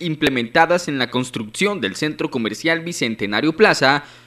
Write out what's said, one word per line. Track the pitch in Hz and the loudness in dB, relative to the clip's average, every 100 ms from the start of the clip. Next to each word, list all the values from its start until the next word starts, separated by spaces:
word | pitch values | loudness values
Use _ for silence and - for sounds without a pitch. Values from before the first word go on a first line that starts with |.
implementadas | 170 151 147 131 117 165 165 175 170 | -6 0 0 0 0 4 4 4 0
en | 139 | -4
la | 120 | -2
construcción | 127 123 - 107 - 196 196 | -2 -4 -6 -8 -2 -2 0
del | 101 95 | -4 -4
centro | 151 151 156 | -6 -4 -4
comercial | 127 110 107 165 165 | -2 -4 -2 -2 -2
Bicentenario | 165 170 123 110 101 104 147 160 | -4 -4 -4 -2 -2 0 0 4
Plaza | 208 156 135 143 - - | 4 4 4 2 -2 -20